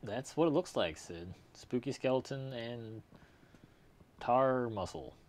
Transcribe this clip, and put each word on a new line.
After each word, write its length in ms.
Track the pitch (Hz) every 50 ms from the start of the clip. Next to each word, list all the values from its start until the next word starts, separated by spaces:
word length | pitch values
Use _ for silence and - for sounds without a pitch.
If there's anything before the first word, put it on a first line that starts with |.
| -
that's 340 | 113 101 123 139 - -
what 100 | - 165
it 40 | 170
looks 260 | 139 165 180 - -
like, 200 | 127 101 85 80
Sid. 360 | - - - 87 85 87 90 95 - - - -
Spooky 380 | - - - - 127 - 139
skeleton 600 | 127 - - 131 127 131 127 - 139 135 135 135 131
and 480 | 120 117 117 120 120 113 110 113 110 - _ - - - - - - - - - - - - - - - - - - - - - -
tar 480 | - - 120 127 135 131 131 127 123 117
muscle. 460 | 110 101 92 - - 78 67 62 - - -